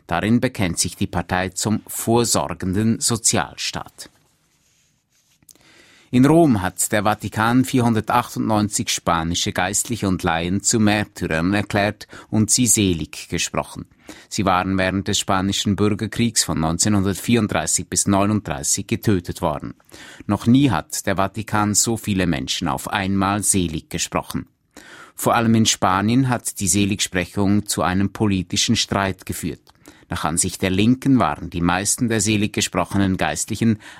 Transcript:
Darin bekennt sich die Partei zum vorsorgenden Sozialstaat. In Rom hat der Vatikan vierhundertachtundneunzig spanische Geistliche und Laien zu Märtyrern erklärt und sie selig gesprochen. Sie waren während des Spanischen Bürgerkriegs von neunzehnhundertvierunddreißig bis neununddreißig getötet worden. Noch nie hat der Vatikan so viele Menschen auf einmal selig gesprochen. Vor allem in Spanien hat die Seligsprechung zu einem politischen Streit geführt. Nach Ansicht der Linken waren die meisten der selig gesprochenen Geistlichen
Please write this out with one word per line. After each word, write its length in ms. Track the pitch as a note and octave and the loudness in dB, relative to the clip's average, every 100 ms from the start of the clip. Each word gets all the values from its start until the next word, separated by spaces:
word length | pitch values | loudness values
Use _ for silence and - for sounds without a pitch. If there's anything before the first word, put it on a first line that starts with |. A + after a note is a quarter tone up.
| - | -6
Darin 320 | E2+ G#2 A#2 | -2 2 2
bekennt 400 | B2+ - F#2 - | 0 -2 -2 -2
sich 160 | F2+ - | -4 -4
die 120 | G2 | -4
Partei 420 | F2+ - F#2 F#2 | -4 -2 -2 -2
zum 320 | - A2+ A2 - | -4 -2 -2 -4
vorsorgenden 1120 | - - A#2 A#2 G2 C#2+ F2 F#2 F#2+ A2 A2+ | -6 0 2 2 0 -2 -4 -4 0 0 0
Sozialstaat. 1120 | - A2+ - G#2+ C#2+ - - - - - - _ _ _ _ _ _ _ _ _ _ _ _ _ - _ _ - - - _ | -2 -2 0 0 -2 -6 -8 -8 -12 -16 -20 _ _ _ _ _ _ _ _ _ _ _ _ _ -20 _ _ -20 -20 -20 _
In 160 | B2 C3+ | 4 6
Rom 360 | E3 D#3+ G#2 | 8 6 4
hat 320 | F#2 - - | 0 -4 -2
der 100 | A2 | 0
Vatikan 600 | G2+ G#2 G#2+ - A2 B2+ B2+ | 2 0 -2 0 2 4 2
vierhundertachtundneunzig 1200 | C3 A#2+ A2 - A#2+ - B2 A#2 G#2+ G#2 - G#2+ | 2 2 2 2 0 -2 -4 0 2 2 -2 -4
spanische 600 | - - E2+ D#2+ E2+ - | -2 0 0 0 -2 -2
Geistliche 560 | - F#2 G#2 - A2+ G2 | -2 -2 -2 -4 -2 -2
und 160 | F2+ | 0
Laien 400 | F2+ E2 F2 F#2+ | 0 0 0 -2
zu 160 | - A#2 | 0 2
Märtyrern 760 | G#2 G#2 G2+ - F2 D#2+ F2 | 2 2 -2 -6 -4 0 0
erklärt 540 | G2+ - G2+ G2+ - - - - | 0 0 0 0 -2 -12 -20 -4
und 200 | G#2+ G#2+ | 0 2
sie 160 | - A#2+ | 2 2
selig 640 | A2 F#2+ E2 D#2 - - | 2 2 0 -4 -12 -8
gesprochen. 600 | E2+ - D#2 - - - _ - - - | -6 -4 -4 -6 -10 -16 _ -20 -20 -8
Sie 160 | - F#2+ | -2 2
waren 320 | F2+ F2+ F#2+ | 2 2 0
während 320 | F#2 F#2+ F#2+ | 0 0 -2
des 100 | G2+ | -2
Spanischen 560 | - F#2+ G2 G2+ G#2+ G2 | 0 0 0 -2 -2 0
Bürgerkriegs 720 | G#2 G2+ G#2+ - A#2 - - | 0 0 -4 -2 -2 0 -2
von 160 | D#2+ | -2
neunzehnhundertvierunddreißig 1300 | D#2+ E2+ G#2+ G#2 F#2+ F#2 - A#2 G#2+ E2+ D#2+ - E2+ | -2 0 2 2 0 -2 0 2 2 0 -2 -4 -4
bis 180 | F#2 - | -2 0
neununddreißig 800 | G2 G2+ G#2+ E2+ C#2+ - - - | 2 2 0 -2 -6 -4 -4 -4
getötet 540 | A2+ - F#2+ - - | -2 0 0 -2 -4
worden. 320 | E2+ D2 A#1 - _ - - - - | -2 -2 -8 -14 _ -20 -20 -12 -4
Noch 200 | G2+ - | 0 4
nie 240 | C3 C#3+ | 4 6
hat 340 | E2 - - - | 2 -2 -6 -2
der 120 | F#2 | 0
Vatikan 580 | F#2+ - G#2+ G#2+ G#2 G2+ | -2 -4 -4 -2 0 0
so 220 | - A2+ | 0 -2
viele 280 | - F#2+ F2+ | -2 0 0
Menschen 440 | C#2+ C2 - D#2+ | 0 -4 -4 -4
auf 200 | C2+ - | -4 -4
einmal 540 | G#2 F#2+ G2 F#2+ G#2 | -4 -2 0 0 0
selig 460 | F#2 G2+ F2 D#2 - | 0 0 0 -4 -8
gesprochen. 580 | E2+ - D#2+ - - - _ _ - - - - | -6 -4 -4 -4 -8 -10 _ _ -20 -20 -20 -20
Vor 220 | - B2 G#2+ | -4 0 2
allem 200 | A2+ A2+ | 4 4
in 100 | A2 | 2
Spanien 640 | - G2 F#2 G#2 B2 C3 | 2 2 2 2 2 2
hat 320 | B2 - - | 0 -4 -4
die 80 | G2 | 0
Seligsprechung 960 | G2 G2+ G2+ - F#2 F2 - G2 G#2 G2+ | 2 2 0 -2 -2 -4 0 2 2 0
zu 160 | - | 0
einem 320 | E2 F#2 G2 | 0 2 0
politischen 640 | - G#2+ F#2+ F2+ F#2+ - A2 | 0 0 0 -2 -2 0 0
Streit 480 | - G2+ F#2+ F2+ - | 0 0 0 -4 -8
geführt. 340 | F2+ E2 C#2 _ _ - - - | -8 -8 -8 _ _ -20 -20 -10
Nach 140 | - | -6
Ansicht 380 | D#2 E2+ F#2+ - | -2 -2 -2 -2
der 80 | F#2+ | 0
Linken 500 | F#2+ A2 B2+ C3+ C3 | 2 4 2 2 4
waren 300 | D#2+ D2+ E2 | 2 0 -6
die 100 | F2+ | -2
meisten 480 | F2 F2+ G2+ - A#2+ | 0 0 -2 -2 0
der 140 | A2+ | 0
selig 320 | G2 G#2+ G#2 | 2 0 0
gesprochenen 640 | - - F2+ E2+ G2+ F#2+ F#2 | -2 -2 -2 -2 0 2 2
Geistlichen 640 | D#2+ D2+ - A2 A2+ G#2+ - | -2 -2 -6 0 0 0 -4